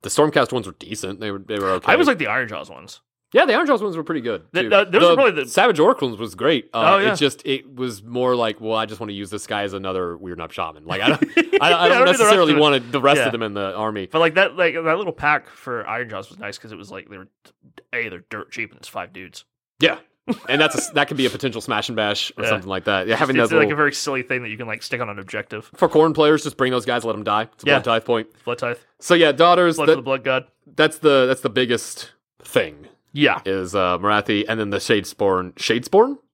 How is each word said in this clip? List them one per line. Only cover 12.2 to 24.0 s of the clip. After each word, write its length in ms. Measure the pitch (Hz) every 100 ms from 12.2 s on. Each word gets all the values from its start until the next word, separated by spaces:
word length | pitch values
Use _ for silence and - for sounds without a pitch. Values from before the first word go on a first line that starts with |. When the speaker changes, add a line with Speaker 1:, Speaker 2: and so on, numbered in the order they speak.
Speaker 1:
necessarily 320 | 214 208 165
Speaker 2:
of 60 | 147
it. 20 |
Speaker 1:
wanted 320 | 151 135 120
the 80 | 139
rest 180 | 135 147
Speaker 2:
Yeah. 80 | 117
Speaker 1:
of 60 |
them 100 | 113
in 120 | 110
the 200 | 101 98
army. 320 | 95 110 104 92
Speaker 2:
But, 140 | 156
like, 140 | 165
that, 220 | 165 196 175
like, 180 | 175
that 240 | 160 160 170
little 140 | 196
pack 360 | 160 151 151 -
for 360 | - - 117 -
Iron 200 | 113 123
Jaws 180 | 101 98
was 100 | 92
nice 200 | 101 101
'cause 120 | 113
it 60 | 107
was, 140 | 101
like, 160 | 95 -
they 80 | 98
were, 80 | 95 _ _ _ _ - _
A, 160 | 123 117
they're 160 | 90 _
dirt 220 | 107 -
cheap 180 | - 113
and 80 | _
it's 80 | -
five 240 | 101 87
dudes. 320 | 92 92 - _ _ _ _
Speaker 1:
Yeah. 160 | 156 - _ _ - - -
And 120 | 135
that's 300 | 156 - -
a, 40 |
that 140 | 147 143
could 80 | 135
be 100 | 127
a 40 |
potential 300 | - 131 113
smash 280 | 117 107 -
and 80 | 113
bash 340 | 104 101 - -
or 60 |
Speaker 2:
Yeah. 60 | 110
Speaker 1:
something 180 | 107 92
like 140 | 95
that. 240 | 98 98 95
Yeah, 60 |
Speaker 2:
It's 40 | 113
Speaker 1:
having 160 | 135
Speaker 2:
just, 160 | 131 113
Speaker 1:
those 60 | 165
Speaker 2:
it's, 20 |
like, 80 | 104
Speaker 1:
little 60 |
Speaker 2:
a 40 | 147
very 160 | 147
silly 300 | 143